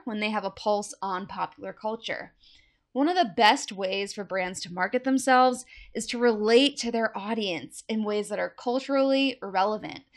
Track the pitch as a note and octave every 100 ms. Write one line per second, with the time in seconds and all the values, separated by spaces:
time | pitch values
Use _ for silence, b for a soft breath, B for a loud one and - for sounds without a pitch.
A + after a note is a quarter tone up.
0 | B3 G#3+ G#3+ G#3+ F#3+ F#3+ G#3+ G#3 G#3 -
1 | G3 F#3 G3+ - E3+ - F#3+ F#3 A3 A3+
2 | G#3 - - _ b b b b _ B3
3 | D4 F4+ B3 E3+ G#3+ C#4+ - F#3+ F#3+ G3
4 | G3+ - G3 F#3+ F#3 F#3 - F3 F#3+ B3+
5 | C4 C4+ C4 B3+ B3+ B3 B B B -
6 | A3+ A#3+ A#3+ G#3+ G#3+ A#3 C#4 C#4+ A#3 A#3
7 | A3 G#3 G3+ A3+ G3+ D#3+ C#3+ - - A3
8 | G#3 G#3 G#3 G3+ F3+ - - B3 C4 C4+
9 | C4+ C4+ C4+ - G3+ F#3+ G3+ G#3+ D3+ -
10 | -